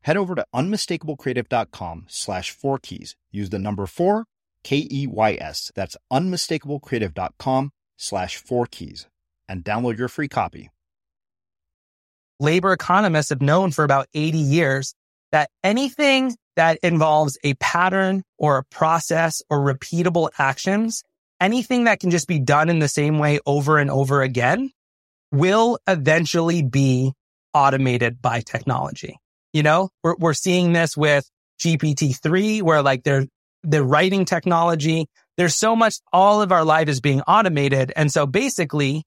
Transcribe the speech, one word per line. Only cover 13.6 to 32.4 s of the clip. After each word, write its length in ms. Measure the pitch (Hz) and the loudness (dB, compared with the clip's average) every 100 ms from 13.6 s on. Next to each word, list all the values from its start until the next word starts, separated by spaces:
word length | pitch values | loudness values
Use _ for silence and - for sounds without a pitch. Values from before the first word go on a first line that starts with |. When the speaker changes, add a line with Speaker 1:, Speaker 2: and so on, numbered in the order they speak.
| 190 | 2
Speaker 2:
for 140 | 143 | 0
about 240 | 147 139 135 | 2 2 0
eighty 240 | 151 156 160 | -4 -2 0
years 580 | 143 160 147 135 135 - _ _ _ | 2 2 2 0 -6 -14 _ _ _
that 180 | 156 151 _ | 0 0 _
anything 720 | 190 220 269 - 294 269 262 240 _ - | -2 0 -2 0 2 2 0 -6 _ 0
that 240 | 165 160 | 2 2
involves 560 | 180 165 156 151 151 - | 0 2 4 2 0 -2
a 100 | 143 | -4
pattern 680 | 139 - 170 185 190 190 190 - _ | -2 -2 0 0 2 0 -2 -6 _
or 220 | 151 135 | 0 0
a 60 | |
process 800 | 135 - 160 165 - 160 165 - - | -2 -2 0 0 0 -2 -2 -4 -4
or 120 | 147 | -2
repeatable 680 | 139 135 - 165 175 170 160 - | 0 -2 -6 -2 0 0 -2 0
actions, 640 | 135 131 190 202 226 226 _ _ _ _ | -2 0 -2 -2 -2 -6 _ _ _ _
anything 440 | 185 240 233 254 | -2 -2 -2 0
that 160 | 233 202 | 2 0
can 100 | 185 | 0
just 160 | 170 - | 0 0
be 140 | 165 | -2
done 280 | 131 147 160 | 2 2 2
in 120 | 170 | 2
the 80 | 147 | 0
same 320 | - 147 151 | 0 0 0
way 180 | 147 147 - | 2 0 0
over 320 | 143 143 151 | 0 2 2
and 140 | 139 | 2
over 300 | 135 135 139 | 0 2 2
again 500 | 131 123 123 190 269 _ _ _ _ _ _ | 0 0 0 0 -4 _ _ _ _ _ _
will 480 | 139 180 208 226 233 - | 0 2 4 2 0 0
eventually 760 | 180 139 160 160 170 165 175 | 0 2 2 2 0 0 0
be 480 | 139 139 135 127 131 - _ _ _ | 0 2 2 2 0 -4 _ _ _
automated 680 | 151 139 135 131 120 120 120 | 2 2 2 0 2 -2 0
by 200 | 123 117 | -2 -2
technology. 760 | - - - 104 - - - - _ _ _ | -4 -6 -4 -4 -4 -10 -16 -18 _ _ _
You 80 | 156 | 0
know, 260 | 151 160 190 _ | 4 4 0 _
we're, 100 | 165 170 | -4 0
we're 180 | 165 | 0
seeing 400 | 147 190 180 175 | 0 0 2 2
this 220 | 170 165 - | 2 0 0
with 320 | 151 143 - _ _ _ | 2 2 0 _ _ _
G 200 | 170 160 | -2 0
P 160 | 156 | 0
T 180 | 143 147 | 0 -2
three, 480 | 127 156 180 | -2 0 0